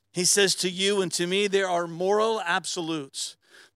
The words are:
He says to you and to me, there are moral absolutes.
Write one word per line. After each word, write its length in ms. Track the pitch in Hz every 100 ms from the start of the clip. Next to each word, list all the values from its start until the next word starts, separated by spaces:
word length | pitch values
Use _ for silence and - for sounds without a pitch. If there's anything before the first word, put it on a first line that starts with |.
| _
He 140 | 175 180
says 280 | 202 196 -
to 140 | 185
you 320 | 180 196 202
and 80 | 180
to 120 | - 175
me, 220 | 190 208
there 220 | 196 190
are 180 | 175 170
moral 540 | 165 185 208 220 220
absolutes. 960 | 175 180 165 185 160 160 135 - - - _ - -